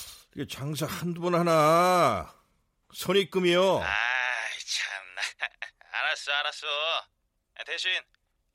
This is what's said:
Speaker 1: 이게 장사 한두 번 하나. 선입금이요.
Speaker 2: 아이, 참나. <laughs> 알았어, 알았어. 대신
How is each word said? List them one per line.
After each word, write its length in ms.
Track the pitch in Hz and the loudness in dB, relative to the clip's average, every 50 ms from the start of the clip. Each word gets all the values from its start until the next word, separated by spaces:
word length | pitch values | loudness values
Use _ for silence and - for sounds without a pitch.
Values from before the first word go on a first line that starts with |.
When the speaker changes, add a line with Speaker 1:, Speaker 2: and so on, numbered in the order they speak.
| - - - - - _ - | -12 -16 -18 -20 -20 _ -12
Speaker 1:
이게 100 | 147 139 - | -10 -10 -10
장사 380 | - - 131 143 156 135 156 | -10 -10 -8 -8 -6 -4 -6
한두 360 | 143 - - 160 175 170 170 | -6 -6 -4 -6 -6 -4 -4
번 140 | 170 180 175 | -2 0 2
하나. 1000 | 165 175 170 160 160 147 151 165 170 180 180 180 175 160 131 107 92 80 - - _ _ _ _ _ _ _ _ _ _ _ - | 2 4 4 4 6 6 6 6 6 6 6 6 4 4 4 2 0 -4 -8 -14 _ _ _ _ _ _ _ _ _ _ _ -14
선입금이요. 880 | - - - 185 202 196 - - 190 180 175 175 180 190 196 175 120 87 | -6 -2 0 2 2 2 2 0 0 2 4 4 6 6 4 4 2 2
Speaker 2:
아이, 760 | 95 101 107 117 120 127 127 123 127 123 113 110 107 - - - | 0 0 0 0 0 0 0 0 -2 -2 -4 -6 -8 -8 -10 -8
참나. 560 | - - - - - 101 98 95 90 90 95 104 - - - | -6 -4 -4 -4 -4 -8 -10 -12 -12 -10 -8 -8 -8 -6 -6
<laughs> 520 | - - - _ - - - _ - - | -8 -8 -8 _ -16 -16 -16 _ -14 -8
알았어, 400 | - 113 131 151 151 - - - | -6 -4 -2 -2 -4 -4 -4 -2
알았어. 360 | 143 143 147 147 147 - 147 151 143 147 156 165 160 123 - - _ _ _ _ _ _ _ _ _ - 113 | -2 -2 -2 -2 -6 -6 -6 -6 -4 -4 -2 -2 -2 -4 -6 -8 _ _ _ _ _ _ _ _ _ -16 -12
대신 260 | 139 160 165 170 185 185 170 - _ _ _ _ _ _ _ _ _ | -10 -8 -4 -2 -2 -2 -4 -4 _ _ _ _ _ _ _ _ _